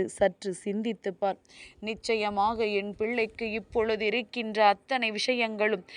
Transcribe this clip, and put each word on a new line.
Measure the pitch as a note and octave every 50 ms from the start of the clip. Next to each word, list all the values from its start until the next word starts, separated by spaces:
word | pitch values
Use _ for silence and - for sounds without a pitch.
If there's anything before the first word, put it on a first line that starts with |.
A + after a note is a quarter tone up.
| F#3 -
சற்று | - - G3+ F#3+ F3+ - - G3 F3+
சிந்தித்துப் | - - G#3 G3+ G#3+ A3 A#3 A3 - - G3+ F3+ -
பார். | G#3 G3 F3+ - _ - - - - - - -
நிச்சயமாக | - G#3+ A3+ - - - A3+ A3 G#3 G#3 G3+ G3+ G3+ G#3+ A#3 A3 A3+ G#3
என் | G#3 G3 G3 G#3 G3
பிள்ளைக்கு | - A3 A3 B3 A#3+ A3 A3 - - A#3 A3
இப்பொழுது | G#3 A3+ - - - A#3 A3 A3+ A3 G#3 A3
இருக்கின்ற | G#3 G#3 B3 A3+ - - A#3+ A3+ A3 G#3 G#3+ G#3+ G3+
அத்தனை | G3+ G3 _ - C4+ C4 A#3+ A3
விஷயங்களும் | G#3+ G#3 - - B3+ A#3+ A#3 A3 A3 G3+ G#3+ G#3+ G#3+ F#3 F3+ - -